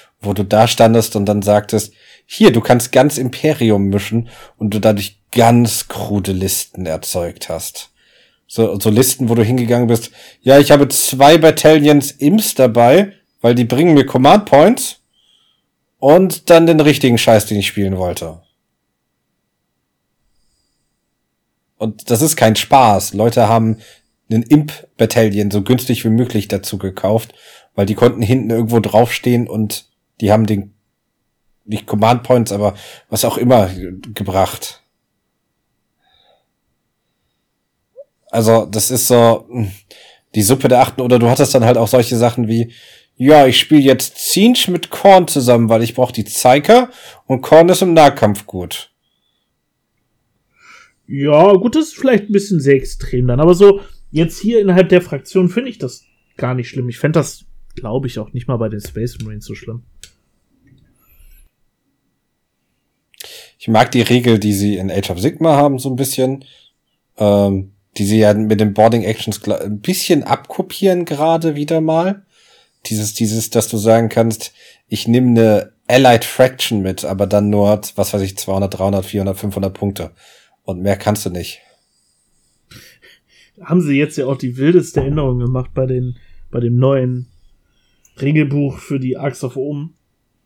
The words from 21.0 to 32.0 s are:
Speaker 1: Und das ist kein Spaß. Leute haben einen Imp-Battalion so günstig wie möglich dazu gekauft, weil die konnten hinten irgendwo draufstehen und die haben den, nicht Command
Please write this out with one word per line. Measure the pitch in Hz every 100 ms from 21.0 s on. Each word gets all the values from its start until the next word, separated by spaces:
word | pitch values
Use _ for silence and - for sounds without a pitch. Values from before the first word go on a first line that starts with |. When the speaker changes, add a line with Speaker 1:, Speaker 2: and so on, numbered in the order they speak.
| _ _ _ _ _ _ _ _
Speaker 1:
Und | 113 104 -
das | 117
ist | 156 -
kein | 110 107
Spaß. | - 139 123 98 -
Leute | 98 113 117 107
haben | 113 113 110 - _ _ _ -
einen | 113
Imp-Battalion | 120 147 151 - - - 113 - 110 101 104
so | 104
günstig | 98 127 - 117
wie | 117
möglich | 110 127 110 -
dazu | 101 - 98
gekauft, | 95 92 98 110 - _ _ - _
weil | - 98
die | 104
konnten | 120 127
hinten | 110 127 107
irgendwo | 113 113 117
draufstehen | 104 107 117 - - 120 120
und | 110 107 - - _ _ _
die | 104
haben | 107 110
den, | 104 98 _ _ _ _ _ _ _ _ _
nicht | - 107 -
Command | 107